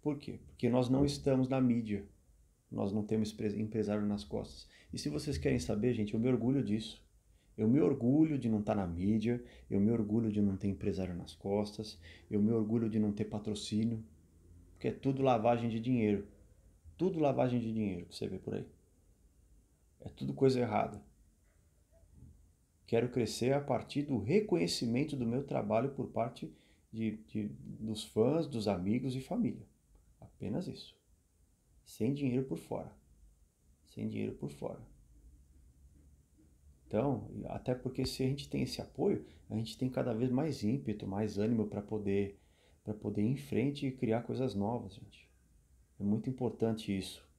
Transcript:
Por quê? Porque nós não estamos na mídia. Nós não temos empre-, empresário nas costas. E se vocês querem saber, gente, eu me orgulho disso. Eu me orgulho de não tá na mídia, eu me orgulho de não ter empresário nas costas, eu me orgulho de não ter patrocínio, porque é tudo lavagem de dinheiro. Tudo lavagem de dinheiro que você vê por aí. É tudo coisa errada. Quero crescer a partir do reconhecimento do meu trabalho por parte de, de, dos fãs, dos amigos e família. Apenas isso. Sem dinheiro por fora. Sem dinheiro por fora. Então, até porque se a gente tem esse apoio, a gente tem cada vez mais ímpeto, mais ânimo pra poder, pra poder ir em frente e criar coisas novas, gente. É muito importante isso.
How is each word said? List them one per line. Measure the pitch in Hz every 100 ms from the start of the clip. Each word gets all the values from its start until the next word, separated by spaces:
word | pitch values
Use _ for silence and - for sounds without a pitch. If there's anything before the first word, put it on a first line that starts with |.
Por | 147 147
quê? | - - -
Porque | - 120
nós | 123 123
não | 131
estamos | 143 143 - 131 131
na | 131
mídia. | 131 120 110 101 - - _ - _ _ _
Nós | 110 104
não | 104
temos | 107 110 107
empre-, | - 110 101
empresário | 110 113 101 104 104
nas | 104
costas. | - 113 - - - - -
E | 139
se | 151
vocês | 151 147 135
querem | 143 127
saber, | - 104 120
gente, | 110 104
eu | 110
me | 120
orgulho | 127 120 139
disso. | 104 110 107 - - _ _ - _ -
Eu | 110
me | 135
orgulho | 175 - 117 143 160 143
de | 117
não | 110
tá | 104
na | 107 92
mídia, | 85 92 110 107 120 120 - -
eu | 104
me | 101
orgulho | 117 101 107 113
de | 104
não | 104 95
ter | 101
empresário | 92 104 90 92 87
nas | 87
costas, | - 98 101 104 - 110 - - - -
eu | 104
me | 104
orgulho | 117 107 117 113
de | 110
não | 107
ter | 104
patrocínio, | 107 107 104 104 - 104 113 113 110 - - - - - -
porque | - 127
é |
tudo | - 135 135
lavagem | 135 120 110 120 117
de | 113
dinheiro. | 113 127 107 101 - - - - - - - -
Tudo | 180 170
lavagem | 147 123 127 123
de | 113
dinheiro | 110 107 90 87
que |
você | - 107
vê | 95
por | -
aí. | 98 - - _ _ _ _ _ _ - - _ _ _ _
É | -
tudo | - 135
coisa | 135 135 123
errada. | 120 107 110 104 - _ - _ _ _ _ _ _ - - - - - - _ _ _ -
Quero | 113 120
crescer | 127 110 - 120
a | 139
partir | 143 120 - 139
do | 147 131
reconhecimento | 98 185 214 170 156 - 120 120 151 143
do | 117
meu | 120
trabalho | 143 131 107 107 135
por | 139 127
parte | - 117 - 160 - _ _ _
de, | 113 110 107 -
de, | 107 104
dos | - - - 110 110
fãs, | - - - 156 156
dos | 120 104
amigos | 95 92 120 135 131
e |
família. | - - 196 - - _ _ - _ _ 117 _
Apenas | 98 147 185
isso. | - - - _ _ _ _ _ _ _ -
Sem | - - 117
dinheiro | 143 143 123 135
por | 135
fora. | - 104 87 - _ - - _ _ _ _ _ _
Sem | - 110
dinheiro | 110 107 -
por | 143
fora. | - - - - - - - - - - - - - - - - - _ _ - _ - - -
Então, | 104 135 120 98 107 -
até | - -
porque | 127 127 - 131
se | -
a | 131
gente | 143 -
tem | 139
esse | 127 -
apoio, | - - 175 208 - - -
a | 110
gente | 110 -
tem | 127
cada | 127 123
vez | 110 127
mais | 123 160 131
ímpeto, | 104 135 - 104 101
mais | 98 107 92
ânimo | 107 120 107
pra | 104
poder, | 101 107 101 98 101 - _ _ _ _
pra | -
poder | 107 - 104
ir | 107
em | 139
frente | - 101 131 143
e | 139
criar | 127 117 113
coisas | 120 117 131
novas, | 98 101 120 101
gente. | - - - - _ _ _ _ - _ _
É |
muito | 98 110 110
importante | 127 123 - 113 110 110 98
isso. | 90 - -